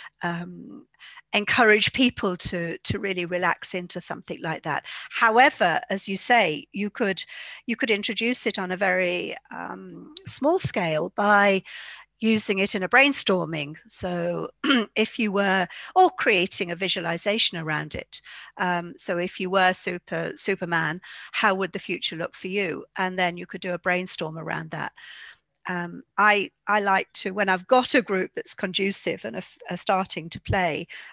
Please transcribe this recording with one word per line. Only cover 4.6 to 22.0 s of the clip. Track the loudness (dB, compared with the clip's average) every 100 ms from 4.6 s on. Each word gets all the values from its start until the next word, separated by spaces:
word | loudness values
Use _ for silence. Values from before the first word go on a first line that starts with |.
that. | -4 -4 -6 -14 -8
However, | 2 4 8 6 6 2 2 -2
as | -4 -4
you | -4
say, | 4 4 4 0 -8
you | -6 -4
could, | 0 0 0 -6 -12 -14 -12 -6
you | -2
could | 2
introduce | 0 0 -2 -2 -2 -2
it | -4
on | -4
a | 0
very, | 2 2 2 -2 -4 -10 -14
um, | -12 -10 -12 -14 -16 -12 -12 -10
small | -2 0 2
scale | 0 -2 0 0 -2 0
by | 6 6 6 4 -2 -16 -16 -18 -20 -2
using | 2 2 2 0
it | 0 -2
in |
a | 2
brainstorming. | 4 4 2 0 0 0 -6 -8 -12 -16
So | -10 -6 -4 -2 -4 -6 -4
<clears throat> | 2 2 2 0
if | -2 0
you | 0
were, | 2 2 2 0 -6 0 6
or | 6
creating | 6 4 4 2 0 -2
a | -2
visualization | -2 -2 -2 -2 0 2 0 0
around | -4 -4 -4 -10
it. | -10 -12 -14 -18 -12 -2
Um, | 0 0 -4 -10
so | -4 -2
if | -2 -4
you | 0
were | 4 4
super, | 4 -4 -6 -6 -4 -4 -4
Superman, | -4 -2 0 0 0 -4 -10 -18 -8
how | 0 2 2
would | -2
the | -4
future | -6 -4